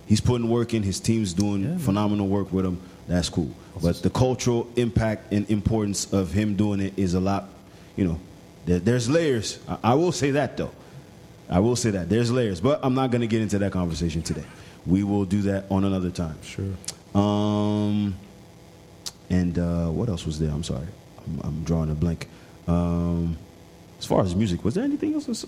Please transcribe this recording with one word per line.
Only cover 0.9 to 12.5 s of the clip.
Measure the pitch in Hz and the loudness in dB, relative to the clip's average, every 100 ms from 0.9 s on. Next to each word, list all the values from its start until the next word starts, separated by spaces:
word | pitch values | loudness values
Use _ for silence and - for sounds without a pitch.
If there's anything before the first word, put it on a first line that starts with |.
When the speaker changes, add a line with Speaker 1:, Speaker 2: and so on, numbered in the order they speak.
| 90 | -2
Speaker 1:
team's | - 113 101 | 0 2 0
doing | 85 104 101 | 0 0 0
Speaker 2:
Yeah, | 101 | -2
man. | 180 | 0
Speaker 1:
phenomenal | 135 98 104 104 98 | 0 2 2 0 0
work | 101 95 | 0 0
with | 92 92 | 0 0
him. | 90 - - - | -2 -8 -18 -2
That's | 87 85 | 0 0
cool. | - 73 - - | -2 -4 -6 -16
Speaker 2:
That's | 92 82 85 | -2 0 0
Speaker 1:
But | |
the | 104 | 0
cultural | - 127 120 127 117 - - | 2 2 2 0 0 0 -2
impact | 120 - 113 107 - | 0 2 2 0 -2
and | 101 101 | -2 0
importance | 107 - 110 104 95 - | 0 2 0 0 -2 0
of | 98 90 | 0 0
him | 92 107 98 | 0 0 0
doing | 104 98 | 0 0
it | 98 - | -4 -2
is | 95 | 0
a | 92 | 2
lot, | 95 98 - - - - - - | 0 -2 -4 -16 -20 -20 -12 -2
you | |
know, | 92 82 - - - - - | 0 -2 -8 -20 -20 -10 -2
there, | 87 | 0
there's | 95 123 113 | 2 0 2
layers. | 160 160 120 - - - | 2 2 0 -2 -10 -10
I, | - | -2
I | 107 | 2
will | 139 175 | 4 2
say | - 143 | 0 0
that, | 139 131 - | 0 -2 -4
though. | 80 - - - - - - - - | -8 -8 -20 -20 -20 -20 -20 -20 -2
I | 87 | 2
will | 113 120 | 4 2
say | 113 | 0
that. | 98 85 | -2 0
There's | 110 117 | 2 2
layers. | 127 113 | 2 0